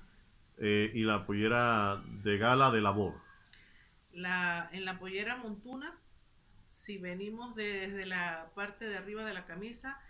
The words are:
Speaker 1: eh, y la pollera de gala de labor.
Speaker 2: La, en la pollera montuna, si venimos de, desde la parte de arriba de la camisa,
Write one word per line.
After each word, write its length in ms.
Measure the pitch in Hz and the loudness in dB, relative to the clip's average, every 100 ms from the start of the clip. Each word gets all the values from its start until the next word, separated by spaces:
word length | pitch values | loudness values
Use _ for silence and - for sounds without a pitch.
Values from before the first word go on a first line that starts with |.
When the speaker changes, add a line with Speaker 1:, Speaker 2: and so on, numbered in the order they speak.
| - - - - - - | -18 -20 -20 -20 -20 -2
Speaker 1:
eh, 320 | 107 104 110 | 2 4 4
y 80 | 113 | 2
la 240 | 110 104 101 | 2 2 0
pollera 760 | 101 110 120 120 110 101 101 - 104 | 2 4 4 4 4 2 0 -6 -4
de 160 | 104 101 | 2 4
gala 320 | 117 127 135 | 6 8 8
de 100 | 113 | 6
labor. 340 | 104 101 92 - - - - - - - - _ _ | 4 4 0 -2 -14 -20 -20 -20 -20 -20 -20 _ _
Speaker 2:
La, 560 | 175 180 185 175 170 170 | -8 -4 0 0 0 -4
en 120 | 190 | -6
la 140 | 185 180 | -6 -6
pollera 380 | 185 190 214 254 | -6 -4 -4 -6
montuna, 640 | 226 208 247 262 311 339 - - _ _ _ - - | -8 -10 -10 -10 -10 -12 -20 -20 _ _ _ -20 -18
si 300 | - - 196 | -12 -10 -8
venimos 560 | 180 180 208 226 247 220 | -6 -6 -6 -8 -10 -6
de, 240 | 208 196 190 | -4 -2 -4
desde 180 | 196 185 | -6 -4
la 460 | 180 175 165 165 | -2 -2 -4 -8
parte 340 | 202 202 202 220 | -8 -8 -6 -6
de 80 | 190 | -6
arriba 280 | 190 214 | -6 -8
de 100 | 220 | -6
la 120 | 190 180 | -8 -10
camisa, 540 | 170 220 240 262 277 | -10 -10 -10 -10 -12